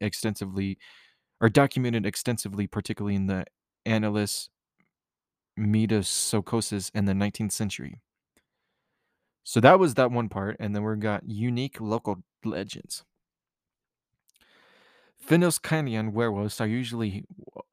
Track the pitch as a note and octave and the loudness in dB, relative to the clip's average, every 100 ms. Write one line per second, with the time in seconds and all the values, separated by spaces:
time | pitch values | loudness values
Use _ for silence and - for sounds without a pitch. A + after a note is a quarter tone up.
0 | G#2+ - A2+ G2+ G2 F#2+ G2 F#2+ - - | -4 -2 -4 -4 -6 -4 -4 -6 -12 -20
1 | _ _ _ - A2+ C#3+ C#3 - B2 A#2 | _ _ _ 2 4 6 4 2 0 0
2 | G#2 - - A#2 G2+ G2+ G2+ G#2+ - G#2 | -2 -4 -4 -4 -4 -4 -4 -4 -6 -4
3 | G#2 G2 G2 F#2+ - _ _ _ A2 A2 | -2 0 0 -2 -6 _ _ _ -2 0
4 | G#2+ G#2 G#2 - - _ _ _ _ _ | 2 0 -2 -4 -10 _ _ _ _ _
5 | _ _ _ _ _ - G#2 A2 A2 A2 | _ _ _ _ _ -2 2 4 4 2
6 | F#2 - - G#2+ - A2+ - G2+ - G#2+ | 0 -2 -2 -2 0 -2 -2 -4 -4 -2
7 | G2 G2 G#2 - G#2+ - G2+ - B1+ - | 0 2 0 -2 -4 -2 -4 -6 -12 -16
8 | _ _ _ _ _ _ _ _ _ _ | _ _ _ _ _ _ _ _ _ _
9 | _ _ _ _ - A#2+ B2+ F#3 E3+ A#2 | _ _ _ _ -2 6 10 10 6 4
10 | B2 A#2+ A2 G2 G2 - G#2+ G#2 G#2+ G#2+ | 2 0 -2 -4 -6 -4 -4 -2 -2 -2
11 | G#2+ G2+ - G#2 A#2+ A#2+ C3 - A2 A2+ | -2 -4 -6 -4 -2 -2 -4 -6 -4 -2
12 | - F#2 - _ A2 F2 C#3 - - - | -2 -6 -8 _ -6 -6 -8 -12 -14 -14
13 | - _ _ _ _ _ _ _ _ _ | -16 _ _ _ _ _ _ _ _ _
14 | _ _ _ _ _ _ _ _ _ _ | _ _ _ _ _ _ _ _ _ _
15 | _ _ - E3 F3 - - D#3+ C#3 A2 | _ _ 2 4 4 0 -2 -2 -2 -2
16 | G#2+ G#2 A#2 G2+ G#2 - G#2+ A#2+ A#2+ A#2 | -2 -2 0 0 -4 -2 -2 -2 -4 -4
17 | G#2+ G2 - F#3 - - - | -4 -4 -10 -18 -20 -20 -20